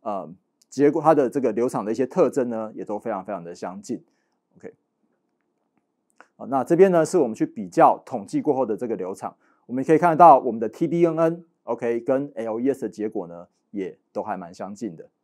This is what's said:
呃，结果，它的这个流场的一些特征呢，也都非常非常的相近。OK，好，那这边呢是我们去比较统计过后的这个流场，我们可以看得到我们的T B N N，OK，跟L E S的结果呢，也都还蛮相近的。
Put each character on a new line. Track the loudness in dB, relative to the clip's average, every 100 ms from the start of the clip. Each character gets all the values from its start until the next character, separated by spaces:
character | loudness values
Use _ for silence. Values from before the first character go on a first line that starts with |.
呃， | -8 -10 -10 -18 _ _ _
结 | 2 2
果， | 4
它 | 2
的 | 4 2
这 | 0
个 | -2
流 | 0 -2
场 | -2
的 | -6
一 |
些 | -4
特 | -2 2 0
征 | 2 -4
呢， | -4 -8
也 | -10
都 | -10 -8
非 | -6
常 | -8
非 | -8
常 | -12
的 | -12
相 | -12 -12 -14
近。 | -12 -12 _ _ _ _ _ _
OK， | -20 _ _ _ _ _ _ _ _ _ _ _ _ _ _ _ _ _
好， | -6
那 | -4
这 | 0
边 | 4 6
呢 | 6 2
是 | 2
我 | 0
们 |
去 | -2 -6
比 | -6 -6
较 | 4 4 4
统 | -6 -12 -6
计 | -4
过 | -2
后 | -2 -2
的 | -4
这 | -6
个 | -6
流 | -8
场， | -10 -12 _ _ _ _
我 |
们 | -8
可 | 2
以 | 2
看 | 4
得 | 8
到 | 10 10
我 | 6
们 | -4
的 | -6
T | -4 -4
B | 2 2
N | 2
N，OK， | -2 -2 -14 _ -10 -6 -2 -4
跟 | 0 -2 -2
L | -8 -8 -4
E | -2
S | -4
的 | -6
结 | -8 -8
果 | -8 -10
呢， | -14 -20 _ _
也 | -10 -10 -12 _
都 | -10
还 | -8 -10
蛮 | -12
相 | -14 -14
近 | -10 -12 -12
的。 | -20 _